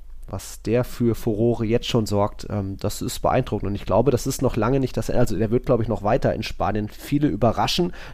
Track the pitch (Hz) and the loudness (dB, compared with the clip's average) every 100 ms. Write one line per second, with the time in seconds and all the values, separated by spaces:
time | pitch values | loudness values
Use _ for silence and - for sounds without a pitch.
0 | - - - 95 - - 104 120 123 - | -14 -14 -10 -10 -10 -8 0 0 0 0
1 | 120 107 120 104 120 113 110 117 - 120 | 0 2 0 2 2 2 2 0 2 0
2 | 104 101 104 - - 104 98 98 104 - | 2 2 0 -2 -6 -4 -4 -4 -4 -4
3 | - - - 95 123 104 95 101 - 98 | -6 -2 2 2 0 -2 -2 -4 0 2
4 | 131 120 135 - 127 117 110 139 131 - | 4 2 0 0 0 2 2 2 0 -2
5 | - - 123 95 107 123 - 117 117 95 | 2 4 4 2 0 0 2 0 0 0
6 | 101 139 117 71 - - 87 107 107 - | 0 2 2 0 -4 -2 -2 -2 -4 -8
7 | - 147 147 107 117 101 117 - 175 - | -2 0 2 2 2 2 0 0 -2 -4
8 | - | -10